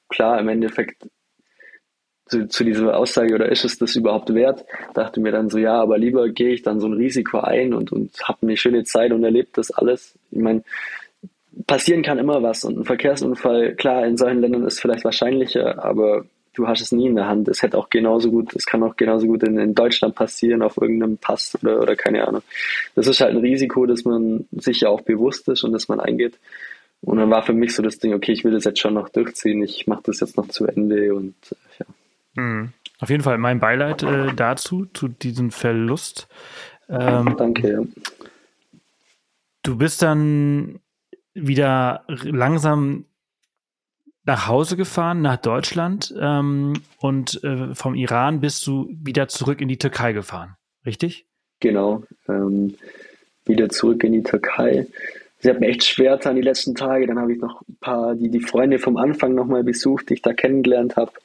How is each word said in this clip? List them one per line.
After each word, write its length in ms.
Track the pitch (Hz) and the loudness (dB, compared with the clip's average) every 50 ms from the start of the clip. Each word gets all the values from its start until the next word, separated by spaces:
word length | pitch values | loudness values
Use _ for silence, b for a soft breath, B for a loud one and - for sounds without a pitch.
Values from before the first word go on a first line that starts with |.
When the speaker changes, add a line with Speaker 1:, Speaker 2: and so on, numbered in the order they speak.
| _ _ | _ _
Speaker 1:
klar, 320 | - - 113 113 120 113 | -2 0 2 2 2 2
im 80 | 104 110 | 0 0
Endeffekt 580 | 110 113 113 110 - - 123 - - _ - - - _ _ _ _ _ b b b b b b b b b _ _ _ _ _ _ _ _ | 0 0 -2 -2 -2 -4 -6 -6 -8 _ -20 -20 -20 _ _ _ _ _ b b b b b b b b b _ _ _ _ _ _ _ _
zu, 220 | _ - 117 107 107 | _ -2 -2 -2 -2
zu 160 | - - 117 | -2 0 0
dieser 320 | 117 110 107 113 110 107 | 2 2 2 2 2 2
Aussage, 380 | - 123 123 - - 117 113 110 | 2 0 2 2 2 2 4 2
oder 140 | 107 110 - | 2 2 2
ist 160 | 127 120 - | 2 0 0
es 140 | 120 - - | -2 -2 -2
das 160 | 120 113 - | -2 -2 0
überhaupt 400 | 123 113 107 107 107 - - 113 | 0 2 2 0 0 0 0 2
wert? 300 | 113 120 131 135 - - B B B B B - | 4 4 2 2 -2 -6 B B B B B -4
Dachte 260 | - 113 110 - 117 | -4 -4 -2 -2 -2
mir 100 | 110 107 | 0 0
dann 200 | 104 110 110 107 | 0 0 0 0
so, 80 | 104 110 | 0 2
ja, 220 | 110 110 110 117 | 2 4 4 4
aber 180 | 113 107 110 110 | 4 4 4 2
lieber 300 | 113 120 123 131 120 113 | 2 2 2 2 2 0
gehe 200 | 110 - 123 123 | 0 0 2 2
ich 120 | 123 120 - | 2 0 0
dann 180 | 110 107 107 | -2 -2 0
so 80 | 101 110 | 0 0
ein 60 | 110 | 0
Risiko 440 | 104 120 135 135 135 113 - - 110 | 0 0 0 0 -2 -2 -2 -2 -2
ein 360 | - - - 120 127 127 117 | 0 2 2 2 2 0 0
und, 180 | 113 113 113 - | -2 -2 -4 -4
und 200 | 110 107 101 - - - | -4 -4 -6 -8 -8 -8
hab 180 | - - - - | -8 -4 -2 -2
eine 140 | 113 110 | 0 0
schöne 260 | 107 - 123 120 120 117 | 2 2 2 2 2 0
Zeit 300 | - - 113 113 120 117 | 0 0 2 2 2 2
und 100 | 113 117 | 2 2
erlebe 260 | 113 113 120 123 - - | 2 2 2 2 0 -2
das 180 | - 113 - | -4 -4 -2
alles. 480 | - - - 120 123 123 - - _ _ _ _ | -2 0 0 0 0 -2 -4 -12 _ _ _ _
Ich 80 | - 107 | -4 -2
mein, 260 | 113 113 113 113 110 B B B B B B B B B B _ - 190 - _ _ _ - - 226 | 0 0 0 0 -2 B B B B B B B B B B _ -20 -20 -20 _ _ _ -16 -10 -4
passieren 360 | - 143 135 - - 170 170 151 | -2 -2 0 2 2 2 2 2
kann 160 | 151 147 127 | 0 0 0
immer 240 | 123 147 147 139 117 | 0 0 2 2 2
was 220 | 117 113 - - | 0 -2 -2 -4
und 140 | 113 113 120 | -4 -4 -4
ein 60 | - | -2
Verkehrsunfall, 880 | - 127 120 - 143 139 139 139 131 127 - - 127 117 117 117 113 - | -2 -2 0 2 0 0 2 0 -2 -2 0 0 2 2 4 2 2 0
klar, 320 | - - 143 127 120 117 | 0 0 2 2 2 2
in 100 | 117 117 | 2 2
solchen 240 | 120 127 123 127 123 | 2 2 2 4 2
Ländern 240 | 120 120 123 120 120 | 2 2 2 0 0
ist 160 | - - - | -2 -2 0
vielleicht 240 | - 120 117 113 - | 0 0 0 0 0
wahrscheinlicher, 800 | 117 113 - - 123 131 135 131 127 - 123 123 - - - - | -2 0 2 0 2 2 0 0 0 0 0 0 0 0 -2 -2
aber 420 | 101 104 107 107 107 104 104 101 - _ _ _ _ _ | -2 0 2 4 4 2 2 -2 -6 _ _ _ _ _
du 140 | - 117 113 | -4 -2 0
hast 140 | 117 110 - | 0 -2 -2
es 100 | - 123 | 0 0
nie 140 | 120 123 | 2 2
in 100 | 131 120 | 2 2
der 100 | 107 98 | 2 2
Hand. 220 | 101 107 104 104 98 | 0 0 0 0 0
Es 140 | - - - | 0 0 0
hätte 160 | 120 - - | 0 0 0
auch 100 | 101 - | 0 0
genauso 420 | - 117 110 113 113 117 113 117 | 0 2 2 4 2 2 2 2
gut, 240 | 110 117 113 113 - | 2 2 0 -2 -6
es 120 | - - | -6 -4
kann 160 | - - 113 113 | -2 0 0 0
auch 140 | 113 113 | 0 0
genauso 300 | - 117 113 113 113 110 | 0 2 2 2 2 2
gut 160 | 113 113 113 113 | 2 2 2 2
in, 160 | 110 110 107 | 2 2 2
in 160 | 104 107 104 | 2 2 2
Deutschland 400 | 101 117 120 117 - - 110 107 | 4 2 2 2 2 0 -2 0
passieren, 480 | - 117 110 - - - 117 117 117 113 | -2 -4 -4 -2 0 2 2 2 2 2
auf 140 | 110 - | 0 0
irgendeinem 400 | - 117 113 113 113 113 110 110 | 0 0 0 2 0 0 0 -2
Pass 400 | 107 - - 117 117 - - - - - | -2 -2 -4 -4 -4 -4 -8 -8 -2 0
oder, 180 | 113 110 113 | 0 2 2
oder 160 | 113 - 107 | 2 2 0
keine 320 | - - - 110 110 110 107 | 0 0 0 0 2 0 0
Ahnung. 140 | 107 107 - B B B B B B B B B B | -2 -4 -6 B B B B B B B B B B
Das 120 | - 117 | 2 2
ist 140 | 131 135 - | 4 4 4
halt 100 | 135 113 | 4 4
ein 100 | - 120 | 4 2
Risiko, 460 | 113 123 131 135 135 123 - 131 127 | 2 2 2 2 0 0 2 2 2
das 180 | 120 123 117 - | 2 2 0 0
man 420 | 123 117 113 113 113 110 113 - - - | 0 0 2 0 0 0 -2 -4 -8 -10
sich 300 | - - - 123 - - | -4 -2 -2 0 2 2
ja 80 | 107 | 2
auch 100 | 104 107 | 2 2
bewusst 480 | - - 113 107 113 135 135 - - - | 0 0 0 2 2 0 0 -2 -4 -2
ist 160 | 131 - - | -2 -2 -2
und 80 | 117 113 | -2 -2
das 160 | 110 - - | -2 -2 -2
man 100 | - 110 | -4 -2
eingeht. 400 | 110 117 120 123 120 117 - _ B B B B B B B B B B B _ | -2 -2 0 0 -2 -2 -4 _ B B B B B B B B B B B _
Und 160 | - - 107 | -4 -2 0
dann 140 | 110 110 107 | 2 4 4
war 120 | 113 110 110 | 4 4 4
für 120 | - 113 | 2 2
mich 200 | 113 117 117 117 | 2 2 0 0
so 80 | - 107 | -2 -2
das 160 | 110 110 - | -2 -2 -2
Ding, 140 | - 113 104 | -2 -2 0
okay, 200 | 101 - - 113 | 0 0 -2 -2
ich 120 | 107 - | 0 0
will 80 | 117 113 | 0 0
das 120 | 110 104 | 2 0
jetzt 160 | 107 101 - | 0 -2 0
schon 140 | - 107 107 | 0 0 0
noch 140 | 107 104 - | 0 -2 -2
durchziehen, 540 | - 113 117 117 - - - 107 107 107 104 | -2 -2 -2 -2 -4 -4 -2 -2 0 0 -2
ich 240 | 104 - - - | -4 -6 -6 -4
mach 160 | - 104 104 - | -4 -4 -2 -2
das 180 | - 107 - | -4 -4 -2
jetzt 160 | - 113 - | -4 -2 -2
noch 120 | - 101 92 | -4 -6 -6
zu 180 | - - 113 | -4 -4 -4
Ende 480 | 110 - - 107 104 107 104 104 101 101 | -2 0 0 0 0 2 2 2 0 0
und, 200 | 101 95 95 95 _ _ - | -2 -4 -8 -12 _ _ -16
äh, 40 | - - _ _ - - | -16 -16 _ _ -16 -16
ja. 60 | - - - _ _ _ _ _ _ _ _ 131 127 | -16 -16 -16 _ _ _ _ _ _ _ _ -6 -4
Speaker 2:
Mhm. 300 | 120 113 107 107 120 - _ _ - - _ | -4 -4 -4 -6 -8 -12 _ _ -20 -14 _
Auf 100 | - 120 | -4 -2
jeden 120 | 139 151 139 | 0 0 2
Fall 160 | 139 123 113 | 0 0 2
mein 200 | 117 120 127 120 | 2 0 2 2
Beileid, 440 | 107 110 120 127 143 147 156 151 143 | 2 2 2 2 0 -2 -2 -2 -2
äh, 300 | 139 143 139 135 135 131 | -2 0 0 0 -2 -2
dazu, 520 | 120 120 113 131 135 - - 180 180 196 190 - | 0 0 -2 -2 -2 -6 -6 -6 -6 -6 -8 -8
zu 160 | - - 131 | -8 -6 -6
diesem 420 | 117 - - 127 117 127 123 120 | -6 -6 -8 -6 -4 -2 -4 -4
Verlust. 800 | 107 - - 120 117 113 113 117 131 165 - - - - - B B B B B B B B B B B _ - | -4 -2 -2 -2 0 0 0 0 -2 -4 -6 -10 -14 -16 -18 B B B B B B B B B B B _ -8
Ähm, 460 | 180 127 123 123 123 123 120 120 120 | -6 -2 0 2 2 2 2 2 0
Speaker 1:
Danke, 360 | - 120 117 117 113 117 104 104 | 0 0 0 0 0 0 0 0
ja. 80 | 107 117 120 - - - - - B B B B B B B B _ _ _ _ _ _ _ _ _ _ _ _ _ _ _ _ _ _ _ _ _ - | 0 -2 -6 -8 -12 -16 -16 -16 B B B B B B B B _ _ _ _ _ _ _ _ _ _ _ _ _ _ _ _ _ _ _ _ _ -6
Speaker 2:
du 140 | - 127 | -6 0
bist 260 | 113 135 160 - - 175 | 0 0 0 2 2 2
dann 800 | 160 156 151 151 151 151 147 147 143 143 143 - - - - - _ _ _ _ _ - - _ _ _ | 2 4 2 2 2 2 2 2 2 0 0 -2 -6 -10 -16 -20 _ _ _ _ _ -20 -20 _ _ _
wieder 720 | 202 160 139 139 131 143 139 131 131 127 123 - - - - | -6 -2 0 2 4 4 4 4 2 2 0 -2 -4 -8 -10
r-, 240 | - 127 147 - 160 | -12 -10 -8 -4 -2
langsam 720 | 131 123 131 160 160 143 156 151 147 143 139 143 - - - _ _ _ _ _ _ _ _ _ _ _ _ _ _ _ _ _ _ _ _ _ _ _ | 0 2 2 2 2 2 2 2 2 0 -2 -4 -6 -10 -14 _ _ _ _ _ _ _ _ _ _ _ _ _ _ _ _ _ _ _ _ _ _ _
nach 220 | - 135 117 - 104 | 0 0 0 2 2
Hause 280 | 117 131 160 165 185 | 2 2 2 0 -2
gefahren, 460 | 175 190 180 - - 170 170 175 175 156 | -4 -4 -4 -2 -2 -2 -2 0 0 0
nach 160 | 143 127 123 | 0 0 0
Deutschland, 720 | - 117 113 131 147 - - 170 170 175 190 208 - - - 147 | 0 -2 -2 0 -2 -4 -4 -4 -2 -2 -4 -6 -6 -10 -8 -4
ähm, 540 | 147 143 147 143 143 143 143 139 143 143 147 147 147 _ _ _ | -2 -2 0 0 0 0 0 0 -2 -2 -4 -4 -8 _ _ _
und, 440 | - 139 135 135 131 - - - - | -4 -2 -2 -2 -2 -4 -8 -8 -6
äh, 300 | 139 135 127 131 127 131 | -6 -6 -4 -6 -8 -10
vom 200 | - - 135 127 | -6 -6 -4 -4
Iran 460 | 131 127 120 - 117 123 143 156 151 | -2 -2 0 0 0 0 0 0 -2
bist 260 | 131 147 143 - - | -2 -4 -4 -4 -4
du 220 | - 135 135 135 - | -4 -4 -4 -4 -6
wieder 380 | 254 160 156 135 127 143 139 131 | -10 -12 -12 -4 -2 -2 -2 -2
zurück 320 | - - 143 131 143 143 | -4 -4 -2 -2 -2 -2
in 80 | 147 131 | -2 -4
die 100 | 131 120 | -4 -2
Türkei 340 | - 139 - - 117 120 110 | -4 -4 -2 -2 -2 -2 -2
gefahren, 440 | 104 101 - - 90 85 90 95 - _ _ _ _ _ | -4 -6 -8 -12 -14 -14 -14 -18 -20 _ _ _ _ _
richtig? 420 | 123 107 - - 170 175 - - _ _ _ _ _ _ _ | -10 -6 -4 -6 -6 -6 -10 -18 _ _ _ _ _ _ _
Speaker 1:
Genau, 420 | - 113 104 101 98 104 107 113 117 - - _ _ - | 0 2 2 2 2 0 0 -2 -6 -12 -20 _ _ -6
ähm, 460 | 98 98 98 98 98 101 101 98 101 B B B B B B B B B B B _ _ _ | -4 -2 0 0 0 0 0 -2 -4 B B B B B B B B B B B _ _ _
wieder 220 | - 113 110 113 104 | 0 2 2 2 0
zurück 360 | - - - 113 117 117 113 | 0 0 2 2 2 2 2
in 80 | 113 113 | 2 2
die 100 | 113 117 | 0 0
Türkei. 640 | - - - - - - - 120 120 131 135 127 - B B B B B B B B B _ | 0 -2 -2 -2 -2 -2 0 0 2 2 0 0 -4 B B B B B B B B B _
Sie 80 | - 127 | 2 2
hat 120 | 123 120 | 4 4
mir 80 | 117 110 | 2 2
echt 160 | 120 120 - | 2 2 0
schwer 320 | - - - 131 131 135 | 0 2 4 4 4 4
getan 200 | 135 - 143 127 | 2 2 0 0
die 60 | 131 127 | 2 2
letzten 320 | 131 131 - - 139 123 | 2 0 0 -2 -4 -4
Tage. 320 | - 139 135 135 131 131 | -4 -2 -2 0 0 0
Dann 120 | 117 117 120 | 0 0 -2
habe 140 | 120 117 120 | 0 -2 -2
ich 80 | 117 | -2
noch 220 | 120 120 120 - - | -4 -8 -10 -14 -18
ein 140 | - - - | -20 -20 -12
paar, 340 | - - 123 120 117 117 117 | -6 -4 -2 -2 0 -2 -2
die, 140 | 117 117 117 | -2 -2 -2
die 120 | 120 120 | 0 -2
Freunde 380 | 117 - - 117 127 139 139 127 | -2 0 0 2 4 4 2 2
vom 180 | - 135 120 | 2 0 0
Anfang 380 | 113 120 143 151 151 - 131 131 | 2 2 0 0 0 0 0 2
noch 120 | 127 127 | 0 0
mal 160 | 123 135 123 120 | 0 0 0 0
besucht, 460 | 120 120 120 - 139 135 135 - - | 0 -2 0 0 0 0 0 0 -4
die 60 | - | -4
ich 80 | - - | -2 0
da 100 | - 123 | -2 0
kennengelernt 640 | - - 131 135 135 127 127 123 123 120 127 - | 2 2 2 2 2 4 4 2 2 2 0 0
habe. 160 | - 113 - - - B | -2 -2 -2 -4 -12 B